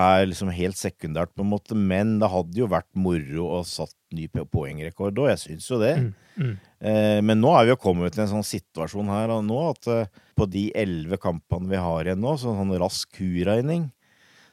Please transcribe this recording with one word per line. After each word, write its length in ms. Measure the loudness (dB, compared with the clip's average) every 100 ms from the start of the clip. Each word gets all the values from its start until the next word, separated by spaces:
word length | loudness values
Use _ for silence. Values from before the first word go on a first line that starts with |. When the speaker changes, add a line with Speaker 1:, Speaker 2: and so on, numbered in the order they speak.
| 8
Speaker 1:
er 200 | 6 4
liksom 220 | 0 -4 -2
helt 240 | -4 -4
sekundært 540 | -8 -6 -6 -4 -4 -4
på 80 |
en 80 | -2
måte, 240 | -2 -2 0
men 400 | 2 2 2 2
det 100 | 2
hadde 300 | 0 -2 -2
jo 80 | 0
vært 160 | 0 -2
moro 560 | -2 0 0 -2 -6 -4
å 120 | -4 -6
satt 260 | -8 -10 _ _ -12
ny 140 | -8
po-, 140 | -8 -4
poengrekord, 720 | -4 -4 -8 -10 -6 -4 0
og 80 | 0
jeg 120 | 0
synes 260 | -4 -14 -6
jo 140 | 0
det. 140 | 2 2
Speaker 2:
Mm, 140 | -2 -6 _ -6
mm. 180 | -6 -6 -12 _
Speaker 1:
Eh, 400 | 0 2 4 4
men 200 | 4 4
nå 80 | 6
er 160 | 8 6
vi 60 | 6
jo 60 |
kommet 320 | 2 2 0 0
til 80 |
en 80 | -2
sånn 160 | -2 -4
situasjon 640 | -8 -8 -8 -6 -4 -4
her, 220 | -2 -2 -2
og 80 |
nå 160 | -2 -2 -2
at, 160 | -4 -2
eh, 320 | -2 -2 -8 _
på 160 | -2 0
de 200 | 0 -2
elleve 480 | 0 -2 -2 -4 -4
kampene 480 | -2 -4 -4 -4 -2
vi 120 | -2
har 240 | 0 -2 -2
igjen 160 | -2
nå, 140 | -2 -2
så 160 | -2 -2
sånn 160 | 0 0
rask 320 | 0 -2 -10
kuregning, 760 | -6 -2 0 2 2 0 -2 -4 -10 _ _ _ _ _